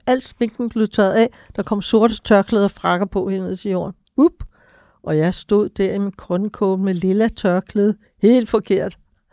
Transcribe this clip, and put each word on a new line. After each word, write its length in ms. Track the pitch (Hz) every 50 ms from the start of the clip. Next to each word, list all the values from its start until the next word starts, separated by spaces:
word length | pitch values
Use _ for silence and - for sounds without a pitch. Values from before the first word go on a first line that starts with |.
| _
alt 160 | - 254 262 254
sminken 460 | - - _ 240 226 - _ 247 233
blev 200 | - 226 220 208
tørret 240 | - - 208 190 -
af, 160 | 226 226 254 - - - _ -
der 60 | - 196
kom 200 | - 220 202 190
sorte 340 | - - 220 214 233 220 - _
tørklæder 400 | - 214 202 196 - - 214 202
og 60 | 202
frakker 360 | - - - 175 175 175 196
på 220 | 190 - 202 185 196
helt 140 | 190 190 190
ned 140 | 180 185
til 140 | 185 - 208
jorden. 240 | 190 180 175 - 185 _ _ _ _
Up! 160 | - 269 339 - _ - - _ _ _ _ _ _ _ _ _ _ _
Og 160 | - 160 151
jeg 160 | 156 175 185
stod 340 | - - _ 208 202 208 -
der 260 | - - 202 185 -
i 40 | 202
min 120 | 202 202 190
grønne 340 | - - _ 180 180 196 214
kåbe 320 | - - 214 190 190 185 190
med 120 | 196 190
lilla 340 | 175 165 185 185 208 220 226
tørklæde, 680 | 220 - - 202 175 180 185 - - 214 202 208 208 - _ _ _ _ -
helt 260 | 202 240 254 233 -
forkert. 500 | - 226 - - 202 185 - 196 - _ _ _ _ _ _ _